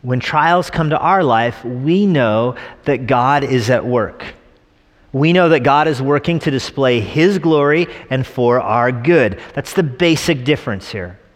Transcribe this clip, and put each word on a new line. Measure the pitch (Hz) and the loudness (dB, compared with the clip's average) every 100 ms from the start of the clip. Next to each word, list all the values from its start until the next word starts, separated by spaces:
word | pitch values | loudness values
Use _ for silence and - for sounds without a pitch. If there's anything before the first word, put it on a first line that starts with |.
When | 123 127 | -2 -4
trials | - 156 156 175 170 | -2 0 2 2 0
come | - 156 | -2 -2
to | 151 | 0
our | 160 190 | 0 2
life, | 165 113 117 117 | 2 2 0 -4
we | 117 123 139 180 202 | -10 -6 0 0 2
know | 160 117 107 120 123 - - - | 2 2 0 -2 -4 -14 -12 -4
that | 131 123 | -4 0
God | 127 123 143 | 0 2 0
is | 139 131 110 | 0 -2 2
at | 120 107 | 0 0
work. | 123 101 - - - _ _ _ _ _ _ _ | -2 -2 -8 -18 -18 _ _ _ _ _ _ _
We | 131 156 | -2 2
know | 180 170 | 4 4
that | 156 | 4
God | 123 143 156 | 4 2 2
is | 135 | 0
working | 131 143 143 170 | 0 0 0 -2
to | 160 | -2
display | 135 - - 131 120 | -2 -4 -2 0 0
his | 101 147 170 196 | -2 0 2 2
glory | 160 156 143 151 165 - - | 2 2 2 2 -2 -6 -6
and | 131 131 | -6 -4
for | - 120 120 | -2 2 2
our | 95 113 120 | 2 0 0
good. | 127 123 170 117 95 - | 0 2 4 4 -2 -10
That's | - 139 | -10 -6
the | - | -4
basic | 160 123 175 160 - 151 | -4 0 0 0 0 -2
difference | 123 147 - 101 - | 0 -2 -2 -8 -8
here. | 107 87 87 _ | -12 -12 -14 _